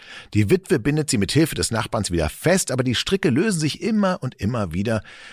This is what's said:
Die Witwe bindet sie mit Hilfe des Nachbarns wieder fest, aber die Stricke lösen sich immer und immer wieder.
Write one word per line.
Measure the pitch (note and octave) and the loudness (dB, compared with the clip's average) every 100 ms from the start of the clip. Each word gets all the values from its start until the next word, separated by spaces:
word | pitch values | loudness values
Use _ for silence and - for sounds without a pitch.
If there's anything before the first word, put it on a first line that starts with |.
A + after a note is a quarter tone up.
| - - - | -20 -20 -2
Die | G#2 G2+ | 0 4
Witwe | F#3 - D3+ | 2 2 0
bindet | C#3+ D3+ D3 | 2 0 0
sie | A2 | 0
mit | G2 | 2
Hilfe | C#3+ E3 - | 2 2 0
des | - | -2
Nachbarns | A2 G#2 A2+ - | -2 -2 -4 -2
wieder | E2+ D2+ | 0 -2
fest, | - D#3 F#3 - | 0 2 2 0
aber | B2+ | -2
die | B2+ A2+ | 0 -2
Stricke | - F#3+ E3+ | -2 0 2
lösen | B2 A3 E3+ | 2 0 0
sich | D3+ - | -2 -4
immer | G#3+ G#3+ F#3+ - | -2 0 0 -2
und | B2+ - | -6 -4
immer | G2 B2 F#2 | -2 -2 -2
wieder. | E2+ G#2+ A2 - - - | -2 -2 -2 -4 -16 -20